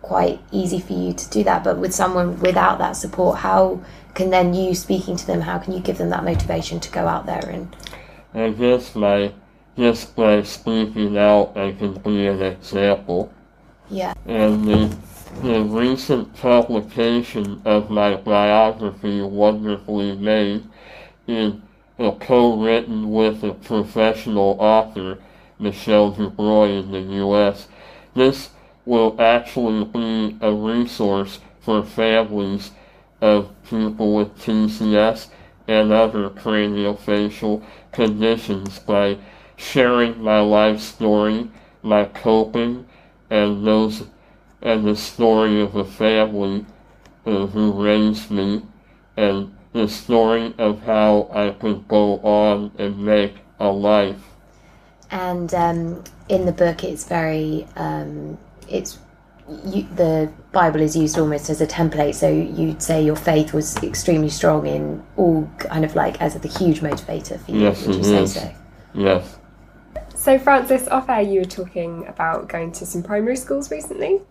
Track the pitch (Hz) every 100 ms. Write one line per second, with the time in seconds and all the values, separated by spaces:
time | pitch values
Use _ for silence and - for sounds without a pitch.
0 | - 185 180 - - 202 180 175 - 180
1 | - 170 - 214 196 175 180 175 180 -
2 | 185 180 175 175 185 180 180 - - -
3 | 175 - 180 - 190 190 190 185 - -
4 | - - 185 185 180 180 185 180 - 185
5 | - 175 - 175 165 175 190 185 185 180
6 | 175 175 165 170 - 170 165 170 - -
7 | 170 170 196 175 180 180 180 - - -
8 | - - _ 110 113 104 123 123 - 110
9 | 104 101 101 - _ _ _ - 120 113
10 | - - 110 104 101 - - 113 107 110
11 | 104 104 104 104 98 104 98 95 104 95
12 | 104 104 101 98 95 95 - 98 101 98
13 | - 87 - - _ _ _ _ - 196
14 | 180 180 - - 107 - 107 104 107 -
15 | - - - - 127 113 104 110 123 131
16 | - 127 107 - 127 120 117 110 107 120
17 | 117 120 120 110 101 95 113 107 101 104
18 | 104 95 110 104 104 107 110 110 104 95
19 | 107 101 98 101 104 107 107 101 - 104
20 | 101 98 104 107 101 104 - - - -
21 | - _ - 113 107 101 - _ _ -
22 | 110 - - 123 120 110 110 113 117 110
23 | 107 107 110 107 104 92 - 110 101 110
24 | 110 110 - 104 98 98 107 110 107 104
25 | 95 95 - - _ - 104 98 - 104
26 | 104 95 98 95 104 107 104 98 95 95
27 | 95 98 98 104 101 98 - - - -
28 | - 127 131 135 - - _ _ - 117
29 | 113 113 117 120 120 131 117 110 104 117
30 | 113 110 107 107 107 104 107 117 120 -
31 | 104 98 98 - - _ - 107 101 -
32 | 113 110 107 104 98 101 - - - _
33 | _ _ 110 104 98 - - 113 107 107
34 | 107 104 104 - - 110 107 - 110 104
35 | 110 113 - - - _ - 107 107 107
36 | 110 107 98 98 110 107 104 104 101 104
37 | - 104 104 - 110 107 - - _ -
38 | 110 104 113 113 113 98 98 - - 101
39 | 101 98 - - - - - 139 123 123
40 | 117 113 110 107 104 104 107 107 - -
41 | 110 107 107 110 120 - - _ 107 104
42 | 101 - 120 110 110 117 117 123 123 -
43 | _ _ _ 107 104 101 107 107 110 107
44 | - _ _ _ _ _ 117 110 104 104
45 | - - 117 110 110 107 104 101 95 -
46 | 110 110 107 104 98 98 104 - _ _
47 | - _ - 101 98 107 107 101 104 107
48 | 107 107 - 104 98 104 - _ _ _
49 | _ - 104 98 98 - _ 120 107 -
50 | - 117 110 113 117 117 110 107 117 107
51 | 107 104 - 104 104 98 110 101 - 107
52 | 104 101 107 104 107 104 104 - 101 101
53 | 104 107 101 - _ - 104 98 101 107
54 | 98 98 - - _ _ - - _ _
55 | _ 190 180 175 170 180 170 170 165 175
56 | - - - 190 180 170 175 165 180 -
57 | - 170 160 156 156 151 - - 156 156
58 | 151 151 - - - - - 104 - -
59 | - _ _ _ - 151 190 196 - 170
60 | 170 160 151 - - 190 170 156 151 160
61 | 151 165 151 147 147 151 151 - 165 151
62 | 147 - 160 156 160 156 160 156 - 160
63 | 151 151 - 156 156 156 151 - - -
64 | - 160 151 - 165 151 147 147 151 147
65 | - - 180 160 151 - - 156 156 160
66 | 147 - 160 - 156 - 175 156 151 143
67 | - 160 - - - 110 104 98 - 95
68 | 98 101 95 - 87 - - - - 104
69 | 98 92 - - - - - - - -
70 | - - - 269 269 269 262 262 254 262
71 | 254 226 208 196 185 - 180 180 170 170
72 | 170 - 165 165 - 170 165 165 180 180
73 | 180 208 226 254 - 277 285 302 - 381
74 | - 392 -